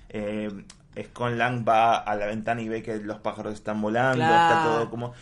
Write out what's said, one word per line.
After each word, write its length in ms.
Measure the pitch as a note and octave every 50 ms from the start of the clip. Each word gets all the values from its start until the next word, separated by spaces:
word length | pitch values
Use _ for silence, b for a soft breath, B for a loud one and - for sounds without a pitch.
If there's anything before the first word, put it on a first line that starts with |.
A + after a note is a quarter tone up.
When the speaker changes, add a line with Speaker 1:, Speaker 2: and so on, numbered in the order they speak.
| B B
Speaker 1:
Eh, 400 | - A2 G#2 G#2 G#2+ G#2+ G#2+ G#2+ G2 G2 - - - - _ _ - - G#2+
Scott 260 | - - - A#2+ A#2+ A#2+
Lang 340 | A#2 A#2 B2 B2+ B2 A2+ A2
va 300 | A2+ A2 A2+ A#2 A2+ -
a 180 | - G#2 G#2
la 100 | G#2 G2+ G#2
ventana 340 | A2 A2 G#2+ A2+ A#2 A#2+
y 60 | A2+ A2
ve 140 | A2+ A2+ A2
que 140 | - A2 G#2+
los 200 | G#2 G#2 G#2+ G#2
pájaros 340 | - A2 G2+ G#2 G#2 G#2+ G#2+
están 260 | - - G#2+ G#2+ G#2+
volando, 360 | G#2+ G#2+ G#2+ A#2 B2+ C3 C3 -
Speaker 2:
Claro. 360 | D#3 D#3+ E3 E3+ E3 E3 E3
Speaker 1:
está 100 | E3 D#3+
todo 240 | D#3+ D#3 - A#2 -
como... 220 | A2+ A#2+ A#2+ B2 B2 B